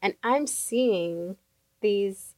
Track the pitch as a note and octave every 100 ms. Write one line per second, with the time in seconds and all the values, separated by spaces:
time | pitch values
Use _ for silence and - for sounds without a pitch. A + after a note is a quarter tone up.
0 | - - A3+ C4+ D4 - - A#3 B3+ F#3+
1 | E3+ E3+ F3 F#3+ _ _ _ _ G#3+ G3+
2 | G3+ F#3+ -